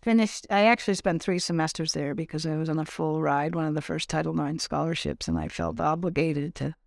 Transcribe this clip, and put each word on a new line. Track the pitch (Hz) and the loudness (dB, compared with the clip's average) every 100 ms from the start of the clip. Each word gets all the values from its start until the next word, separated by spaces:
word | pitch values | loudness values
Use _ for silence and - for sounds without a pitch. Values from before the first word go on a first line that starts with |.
finished, | - 226 214 - - | 6 4 4 -2 0
I | 202 214 | 4 6
actually | 240 - | 6 2
spent | 190 196 165 | 0 2 0
three | - 180 | 0 -2
semesters | - 165 160 - 160 | 0 0 0 0 -2
there | 156 143 | -2 -2
because | 143 160 151 160 | -4 -4 -4 -2
I | |
was | 156 160 | -2 0
on | 156 | -2
a | |
full | 151 - 160 156 | -2 -2 -2 0
ride, | 151 143 151 170 | 2 2 0 0
one | 156 | 0
of | |
the | 151 | -2
first | - 156 - | -2 -6 -2
Title | 160 160 | -2 0
nine | 160 143 156 | 0 -2 -4
scholarships, | - 151 160 160 - - - | -4 -2 -2 -2 -4 -4 -2
and | - | -2
I | 78 | -2
felt | - 85 78 | -4 -4 0
obligated | 151 160 175 175 165 143 147 - | 0 0 0 0 0 0 -4 -6
to | 139 160 | -6 -8